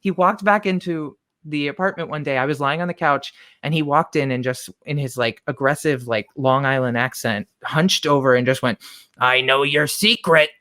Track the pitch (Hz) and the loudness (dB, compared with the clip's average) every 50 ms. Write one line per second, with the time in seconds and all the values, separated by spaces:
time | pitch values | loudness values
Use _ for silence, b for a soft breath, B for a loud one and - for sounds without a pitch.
0 | _ 196 185 - 185 180 214 208 196 208 202 214 208 196 185 180 - 180 170 160 | _ -4 0 2 2 2 2 2 2 2 2 2 2 0 -2 -2 -2 -4 -6 -6
1 | 156 143 - _ _ _ _ _ _ 156 151 147 143 143 139 - 185 196 190 185 | -6 -10 -12 _ _ _ _ _ _ -8 -6 -4 -4 -4 -4 -2 -2 -2 -2 -4
2 | 170 - - 151 147 147 139 131 127 139 151 139 143 139 147 160 175 175 170 _ | -8 -8 -6 -8 -4 -2 0 0 0 0 -2 -2 -2 -2 -2 -2 -4 -4 -4 _
3 | 170 151 143 135 - - b b b b b b b 139 156 165 151 143 143 151 | 0 0 0 0 -2 -8 b b b b b b b -2 0 0 0 2 2 2
4 | 165 - - 156 139 135 131 127 123 127 127 - - - - _ _ - 147 147 | 2 2 0 -2 0 0 -2 -2 -2 -4 -4 -6 -10 -18 -18 _ _ -6 -6 -4
5 | 143 131 117 127 120 117 110 _ _ - 139 - 139 135 147 - - 160 147 127 | -4 -6 -4 -2 -2 -2 -2 _ _ -8 -6 -2 0 0 0 0 0 -2 -2 -2
6 | 120 120 117 107 107 _ _ - 135 131 131 135 139 135 135 135 127 127 120 117 | -2 -4 -4 -4 -4 _ _ -4 0 2 2 2 2 0 0 0 0 -2 -2 -2
7 | 120 131 - - - 120 110 104 98 _ _ _ - - - 156 160 185 - - | -2 -4 -4 -6 -4 -4 -4 -4 -6 _ _ _ -12 -4 -2 0 2 2 0 0
8 | - 151 147 143 131 135 127 123 123 123 131 127 - 127 110 - B B B B | 0 2 2 2 4 4 4 4 4 2 0 0 0 -4 -4 -4 B B B B
9 | B B B _ 123 123 127 127 131 131 131 135 143 143 143 147 151 143 - - | B B B _ 2 2 2 2 2 2 2 2 2 2 2 0 0 0 -2 0
10 | - 214 240 - - - 165 160 151 156 - _ | 2 2 2 2 2 4 4 4 4 4 0 _